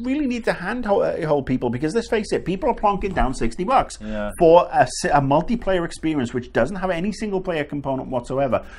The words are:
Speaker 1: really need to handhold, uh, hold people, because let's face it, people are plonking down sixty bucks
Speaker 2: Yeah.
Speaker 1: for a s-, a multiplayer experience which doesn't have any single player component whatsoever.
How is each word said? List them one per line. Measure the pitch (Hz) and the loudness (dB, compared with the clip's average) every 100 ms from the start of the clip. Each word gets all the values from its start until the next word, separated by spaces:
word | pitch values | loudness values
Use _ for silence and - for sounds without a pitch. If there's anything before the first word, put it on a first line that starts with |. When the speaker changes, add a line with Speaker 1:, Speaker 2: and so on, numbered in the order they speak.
Speaker 1:
really | 247 285 269 | -4 -2 -2
need | 240 | -2
to | 220 | -2
handhold, | - 180 247 214 196 | -2 -4 -4 0 2
uh, | 165 160 156 | 2 0 0
hold | 147 131 | 0 0
people, | 127 120 | 0 0
because | 123 156 | -2 -2
let's | 233 233 | -2 0
face | 233 - | -2 0
it, | 180 | -2
people | 160 190 285 | -2 -2 -2
are | |
plonking | 220 208 202 202 | 0 0 0 -2
down | 156 123 | 0 0
sixty | 127 117 - | 0 -2 -2
bucks | 196 262 - - | 2 2 2 -6
Speaker 2:
Yeah. | 107 107 104 - | -8 -6 -6 4
Speaker 1:
for | 165 170 - | 8 8 6
a | 160 | 2
s-, | 131 - | 2 0
a | 175 147 | 2 2
multiplayer | 135 147 175 - 190 185 170 | 4 2 2 -2 0 -2 -2
experience | - 160 151 120 | -4 -2 -2 -2
which | 127 120 | -4 -2
doesn't | 120 131 190 | 0 0 0
have | 185 | -2
any | 170 202 | -2 -4
single | 190 214 190 | -4 -4 -2
player | 190 160 | -2 -4
component | 143 147 135 135 131 | -4 -4 -4 -4 -4
whatsoever. | 127 123 131 135 110 - | -6 -2 -2 0 0 -2